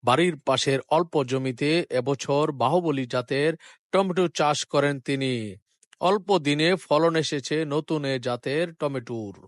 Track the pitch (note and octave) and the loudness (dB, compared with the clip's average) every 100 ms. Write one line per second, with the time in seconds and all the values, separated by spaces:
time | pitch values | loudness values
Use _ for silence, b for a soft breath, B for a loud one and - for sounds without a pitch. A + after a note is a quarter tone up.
0 | - C3 F3+ D3 - C3 - C3+ - D#3 | 4 4 2 0 0 0 2 0 2 0
1 | F3 D#3+ B2+ C3+ C3 B2 C#3+ E3 - B2+ | 2 0 0 -2 -2 -2 0 0 0 -2
2 | B2+ C#3 - C#3+ D#3 C#3 A#2+ F3 E3+ C#3 | -2 -4 0 0 0 0 2 2 0 -2
3 | B2+ B2+ A#2+ C#3 D3+ D#3+ B B _ F#3 | -2 -4 -2 0 0 -2 B B _ 0
4 | G3 F3+ F3 - D3+ C#3+ - D3 C#3+ C#3 | 0 0 0 2 0 0 0 0 0 -2
5 | - C#3 C3+ B2 G#2+ F#2+ _ _ _ _ | -4 -2 -2 -4 -6 -12 _ _ _ _
6 | F3 G3+ F3+ F#3+ C#3+ C#3+ D#3+ F#3 - D3+ | 0 0 2 0 2 2 2 0 2 2
7 | E3 D#3+ D3+ D3 - D#3 D#3 D3 D3+ D#3 | 4 2 -2 -4 -4 -4 -2 -4 -2 -4
8 | C#3 C3 B2 A#2+ - C#3+ E3+ E3 D3 C3+ | -2 -4 -2 -4 -4 -4 -4 -4 -4 -4
9 | A2+ A#2 G#2 F#2 | -6 -8 -8 -12